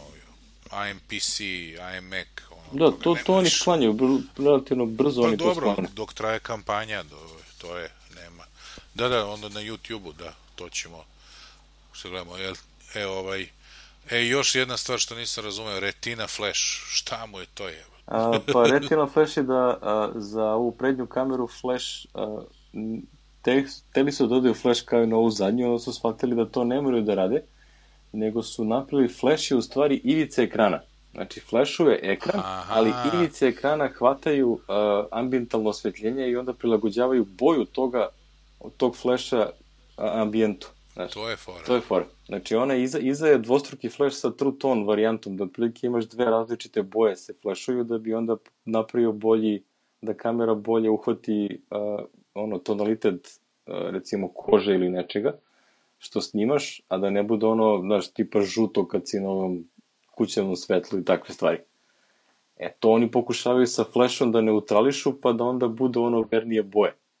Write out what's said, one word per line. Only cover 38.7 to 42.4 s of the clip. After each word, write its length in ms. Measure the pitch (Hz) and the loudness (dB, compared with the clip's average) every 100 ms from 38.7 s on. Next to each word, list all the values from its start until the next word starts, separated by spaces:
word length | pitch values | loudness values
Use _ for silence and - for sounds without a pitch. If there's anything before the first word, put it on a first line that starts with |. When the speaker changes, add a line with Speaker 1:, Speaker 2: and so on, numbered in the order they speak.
| - | -2
Speaker 2:
tog 200 | 127 - | 0 0
flasha, 540 | 123 123 - 123 107 - _ _ _ - | 0 0 0 0 0 -4 _ _ _ -6
a, 260 | 107 113 | -2 0
ambijentu. 480 | 107 110 107 95 - - _ | 0 4 2 2 -10 -20 _
Znači, 220 | - 87 | -10 -10
Speaker 1:
To 160 | 107 110 | -8 -8
je 60 | 107 | -10
fora. 280 | - 90 82 | -12 -10 0
Speaker 2:
to 80 | |
je 60 | 123 | 0
fora. 260 | - 92 - - - | 2 0 0 -8 -10
Znači, 280 | 101 | -10